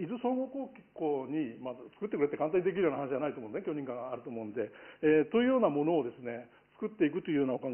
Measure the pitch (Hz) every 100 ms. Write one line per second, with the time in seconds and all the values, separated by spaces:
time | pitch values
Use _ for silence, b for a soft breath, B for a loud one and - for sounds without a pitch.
0 | 170 233 247 254 262 277 262 - - -
1 | 160 139 127 156 127 117 127 123 120 -
2 | 208 175 143 156 156 185 180 180 170 135
3 | 135 135 147 135 110 143 190 151 131 120
4 | 127 123 139 113 110 113 104 B B B
5 | 151 156 151 226 247 262 196 143 151 170
6 | 120 131 120 117 120 b _ - 214 220
7 | 151 170 175 147 131 127 135